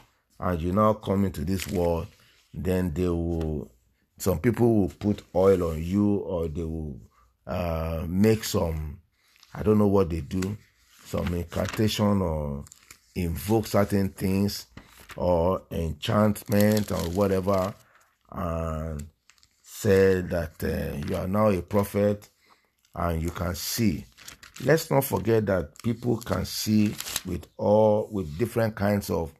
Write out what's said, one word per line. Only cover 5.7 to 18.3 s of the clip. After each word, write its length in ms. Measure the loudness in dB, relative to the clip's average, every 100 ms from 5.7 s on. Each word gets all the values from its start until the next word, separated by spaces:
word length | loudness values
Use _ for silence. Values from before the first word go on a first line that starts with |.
on 120 | -2
you, 340 | -2 2 2 0
or 320 | -2 -4 -4
they 160 | -4
will, 360 | -6 -6 -8 -10 -16 _ _ _ -8
uh, 580 | -4 -2 -2 -2 -4 -2
make 360 | 2 4 2
some, 560 | 0 -2 -2 -4 -6 -12 _ _ _ _ _
I 80 | -4
don't 160 | 2 4
know 80 | 4
what 240 | 4 2
they 100 | -2
do, 380 | -4 -4 -4 -8 _ _ _ -20
some 280 | -8 -4 -2
incantation 880 | -4 -4 -4 -4 0 -2 2 2 2
or 440 | 0 -2 -4 -6 -10 -20 -20 -20 _
invoke 520 | -4 -4 -2 0 0 2
certain 440 | 0 2 0 -2
things 560 | -2 -2 0 0 -4 -12 -20 -20 -20 -16 -4
or 460 | 0 2 2 0 -4
enchantment 1200 | -6 -4 -4 0 2 2 0 0 2 4 2 0
or 160 | -2 -2
whatever 640 | 0 2 2 2 0 0 -4 _ _ _ _ -16